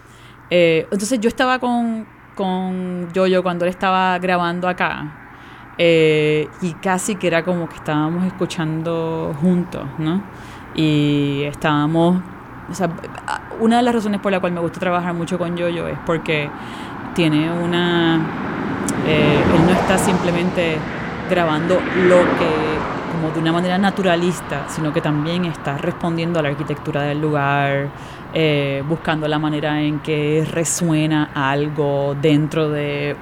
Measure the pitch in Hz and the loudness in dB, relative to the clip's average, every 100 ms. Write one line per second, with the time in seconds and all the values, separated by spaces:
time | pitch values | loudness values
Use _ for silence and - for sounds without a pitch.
0 | - - - - - 175 170 160 - 202 | -20 -20 -20 -20 0 4 6 4 2 -2
1 | 202 254 226 233 254 254 247 240 233 220 | 0 0 0 2 0 0 0 0 0 -4
2 | 214 - - - 190 185 185 185 180 180 | -8 -16 -14 -4 -2 -2 -2 -4 -4 -4
3 | 175 180 190 185 180 175 175 180 190 185 | -4 0 4 4 2 0 -2 0 0 2
4 | 185 180 185 180 170 175 180 180 175 135 | 2 0 0 0 0 -2 -2 0 -2 -2
5 | 147 - - - - - - - 170 165 | -8 -12 -18 -20 -20 -20 -12 0 4 6
6 | 156 156 151 151 151 - 180 156 190 185 | 6 4 4 2 0 -4 -6 -4 -2 -2
7 | - 202 180 165 165 180 160 - - 151 | -2 -2 0 0 0 -2 -4 -8 -4 0
8 | 156 175 185 - 175 - 156 160 165 165 | 0 0 -2 -2 -4 -2 -2 -2 -2 -2
9 | 165 160 165 147 175 180 175 - 139 147 | -2 -4 -4 0 2 2 0 -6 -8 -4
10 | 156 185 - - - - - - 156 151 | -2 -2 -4 -12 -16 -16 -10 0 2 4
11 | 147 147 143 143 143 - 160 147 147 165 | 4 2 2 0 -4 -2 0 2 2 4
12 | 170 180 - - - - - 175 175 165 | 4 2 -2 -12 -16 -16 -10 -4 -4 -4
13 | - - - - - - 220 233 247 233 | -10 -12 -6 -6 -6 -2 2 4 4 2
14 | 208 202 202 185 185 175 170 - 180 175 | 0 -2 0 0 0 -2 -4 -2 -2 0
15 | 175 170 165 180 170 170 175 170 160 151 | 0 -4 -2 -2 -2 -2 -2 -2 -4 -4
16 | - 165 - 156 147 - - - - - | -2 -2 0 -2 -2 -8 -12 -12 -12 -10
17 | - - 160 151 160 175 175 175 175 170 | -6 0 2 4 2 0 0 0 2 2
18 | 165 165 160 - - - - - - - | 2 2 0 -4 -6 -4 -4 -4 -2 -2
19 | 151 156 151 147 - 160 170 185 - 190 | 2 4 4 4 4 6 6 4 4 2
20 | 208 175 175 170 180 180 165 156 147 - | 2 2 2 0 0 0 0 0 -4 -6
21 | - - - 180 165 151 170 180 - 175 | -8 -8 -2 2 2 2 2 2 2 2
22 | 180 180 175 180 165 156 156 156 - - | 6 8 6 4 2 0 0 -2 -4 -6
23 | - 165 156 156 160 170 180 180 196 190 | -6 -4 -2 0 0 0 0 2 0 2
24 | 185 170 175 165 - 143 143 - 156 160 | 2 2 2 -2 -4 -8 -6 -4 -2 0
25 | 156 151 156 175 175 151 156 139 170 165 | 0 0 0 -2 -2 -4 -6 -4 -4 -4
26 | 160 165 165 170 143 143 147 143 - 147 | -2 -2 0 0 0 -2 -4 -6 -4 -2
27 | 143 147 156 151 139 143 139 139 143 - | -2 0 0 0 0 2 2 0 -4 -8
28 | - - - - 156 147 139 139 143 160 | -14 -14 -6 0 2 2 0 -2 -2 -2
29 | - 156 151 151 156 151 151 151 151 151 | -2 -2 0 0 0 0 0 0 0 -2
30 | 156 151 147 156 151 165 165 - 170 156 | -2 -2 0 0 0 -2 -2 0 2 2
31 | 156 151 151 147 135 143 151 151 143 139 | 2 2 0 -2 0 0 0 0 0 0
32 | 143 143 156 147 151 160 151 147 147 143 | 0 0 4 4 2 0 0 0 -2 -4
33 | 147 139 | -4 -6